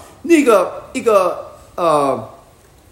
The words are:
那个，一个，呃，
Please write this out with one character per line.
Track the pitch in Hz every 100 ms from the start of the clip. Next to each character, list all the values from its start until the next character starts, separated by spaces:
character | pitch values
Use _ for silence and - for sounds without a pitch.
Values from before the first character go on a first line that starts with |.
| - -
那 | - 320
个， | 277 202 180 - -
一 | 262
个， | 226 202 180 - - - -
呃， | - 170 151 139 120 117 - _ _ _ _ _